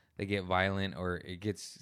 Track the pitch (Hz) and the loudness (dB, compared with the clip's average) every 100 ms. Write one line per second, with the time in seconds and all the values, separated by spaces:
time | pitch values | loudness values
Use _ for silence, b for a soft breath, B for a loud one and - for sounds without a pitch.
0 | b - 98 101 90 92 95 98 98 69 | b -8 -2 0 2 4 4 2 0 -2
1 | 90 87 - 87 104 95 - - | -2 -2 -6 -4 -2 -2 -6 -16